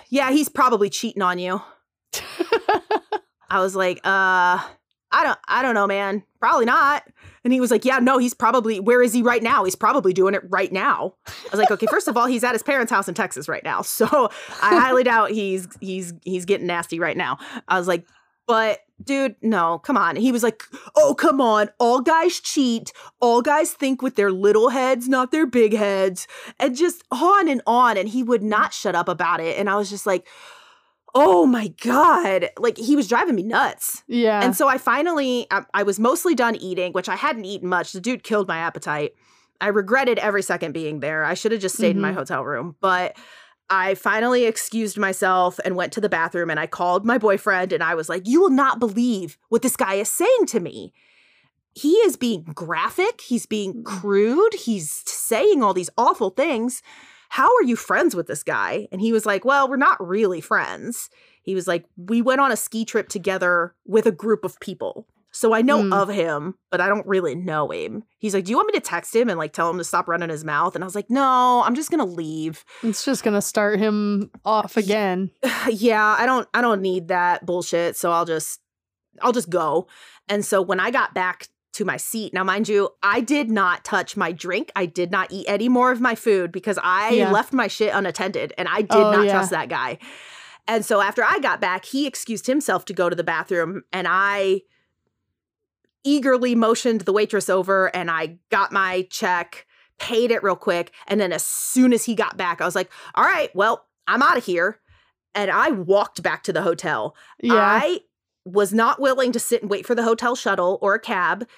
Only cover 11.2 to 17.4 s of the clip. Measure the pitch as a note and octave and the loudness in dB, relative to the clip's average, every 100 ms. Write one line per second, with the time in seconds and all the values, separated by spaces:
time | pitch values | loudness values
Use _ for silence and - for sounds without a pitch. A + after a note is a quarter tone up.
11.2 | - - - G3+ G#3+ G#3 A3 D#4+ F#4 A#3+ | -20 -18 -6 2 2 2 0 0 0 0
12.2 | B3 B3 B3 A3+ - C#4 A#3 G#3+ G3+ F3 | 0 0 0 -2 0 0 0 -2 -2 -4
13.2 | F#3+ - D#3 C#3 - G#2+ - - G#3+ D4 | -4 -4 -8 -6 -4 -4 -4 -2 2 2
14.2 | A3+ - - - G#3 - C4 B3+ B3 A#3 | 2 -2 -14 -2 2 4 4 4 4 4
15.2 | G#3 G#3+ G3 F#3+ F3+ - F#3+ F#3 F3 E3+ | 2 0 -4 -4 -8 -14 -10 -8 -10 -12
16.2 | - F#3 F3 G3 F3 F3 E3+ E3 E3+ D#3+ | -8 -6 -2 -2 0 -4 -4 -4 -2 -2
17.2 | D3+ C#3 | -4 -6